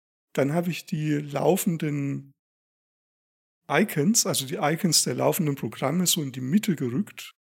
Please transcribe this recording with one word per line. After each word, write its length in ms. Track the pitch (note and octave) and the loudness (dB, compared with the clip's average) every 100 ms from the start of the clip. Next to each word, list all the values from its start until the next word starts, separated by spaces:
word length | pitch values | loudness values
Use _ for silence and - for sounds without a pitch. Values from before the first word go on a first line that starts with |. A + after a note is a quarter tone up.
| _ _ _ | _ _ _
Dann 200 | - C3+ | 0 2
hab 140 | E3 F3 | 2 -2
ich 180 | D#3 - | -4 -4
die 280 | D#3 D3+ | -2 0
laufenden 1200 | D3 D3 C#3+ C#3+ F#3 - D#3+ D#3 D3 C#3 C#3 C#3 _ _ _ _ _ _ _ _ _ _ _ _ _ - | -2 -2 0 2 4 2 0 -2 -2 -2 -4 -10 _ _ _ _ _ _ _ _ _ _ _ _ _ 0
Icons, 540 | C#3+ G#3 D3+ D3+ A#3 G3 | 2 2 2 2 2 2
also 220 | C#3+ C3 | -2 -4
die 80 | F#3 | -2
Icons 480 | D3 D#3+ F#3 D3 | 0 0 2 2
der 100 | - | 0
laufenden 420 | C3 C3 D3+ D3+ C#3 | 2 2 2 0 -2
Programme 520 | A#2 - C3+ E3+ F3 | -6 -4 -2 0 2
so 160 | F3 | 0
in 80 | C#3 | -2
die 100 | B2+ | -6
Mitte 340 | B2+ G3 G#3 D#3+ | 0 2 2 0
gerückt 580 | B2+ C3 G#3 - - - | -2 -2 -4 -10 -18 -20